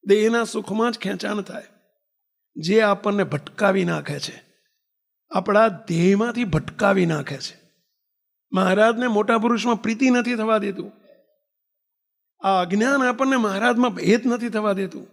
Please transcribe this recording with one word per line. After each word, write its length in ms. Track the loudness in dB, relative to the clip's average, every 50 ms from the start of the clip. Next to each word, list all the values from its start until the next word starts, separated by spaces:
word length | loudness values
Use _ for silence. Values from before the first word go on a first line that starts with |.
| _
દેહના 380 | 4 2 4 4 2 2 0 -2
સુખમાં 480 | -2 -6 -8 -8 -6 -2 -2 -2 -2
જ 80 | -2 -4
ખેંચાણ 420 | -6 -6 -6 -6 -6 -6 -6 -6
થાય, 220 | -8 -10 -12 -16 -16 -16 _ _ _ _ _ _ _ _ _ _ _ _ _ _ _ _ _
જે 260 | -10 -4 2 2 4
આપણને 420 | 4 4 2 0 0 -2 0 0 -2
ભટકાવી 640 | -2 -2 -6 -6 -10 -8 -2 0 2 2 2 0
નાખે 340 | -2 -2 -4 -6 -8 -10 -8
છે, 240 | -10 -12 -14 -16 -20 _ _ _ _ _ _ _ _ _ _ _ _ _ _ _ _ _
આપણા 360 | -6 -4 -2 2 4 4 4 4
ધ્યેયમાંથી 760 | 2 -4 -8 -4 0 2 4 4 4 4 2 -2 -2 -4 -4
ભટકાવી 640 | -2 -2 -4 -4 -4 -8 -2 0 2 2 2 2
નાખે 320 | 0 0 -4 -6 -8 -12 -12
છે. 220 | -12 -14 -16 -18 _ _ _ _ _ _ _ _ _ _ _ _ _ _ _ _ _ _
મહારાજને 560 | -2 0 0 2 4 4 4 4 4 2 -2 0
મોટા 300 | 0 0 2 2 0 2
પુરુષમાં 440 | 2 0 0 0 0 -2 -2 -2
પ્રીતિ 280 | -2 -4 -2 0 2 4
નથી 260 | 4 2 2 -2 -2
થવા 220 | -2 0 0 0 0
દેતું. 340 | 0 -2 -6 -8 -12 -14 -14 _ _ _ -20 _ _ _ _ _ _ _ _ _ _ _ _ _ _ _ _ _ _ _ _ _ _ _ _ _
આ 220 | -2 0 2 2
અજ્ઞાન 420 | 0 0 0 0 2 2 2 2 2
આપણને 340 | 0 0 0 0 0 2 2
મહારાજમાં 560 | 0 0 -2 0 0 0 2 2 2 0 0
ભેદ 320 | -2 2 2 2 4 4
નથી 240 | 0 -2 -2 -4 -4
થવા 240 | -4 -2 -2 0 -2
દેતું. 340 | -2 -4 -6 -8 -14 -18 -18